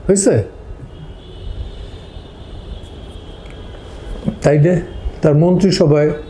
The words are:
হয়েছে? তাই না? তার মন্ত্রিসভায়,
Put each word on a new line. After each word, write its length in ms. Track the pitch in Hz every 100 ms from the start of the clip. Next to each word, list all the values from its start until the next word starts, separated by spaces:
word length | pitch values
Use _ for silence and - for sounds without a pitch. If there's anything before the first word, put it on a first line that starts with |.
| -
হয়েছে? 380 | 196 262 127 - - - - - - - - - - - - - - - - - - - - - - - - - - - - - - - - - - - - - - - -
তাই 160 | 143 147
না? 220 | 165 170 - - - -
তার 120 | 156
মন্ত্রিসভায়, 760 | 147 175 180 190 - 160 147 151 143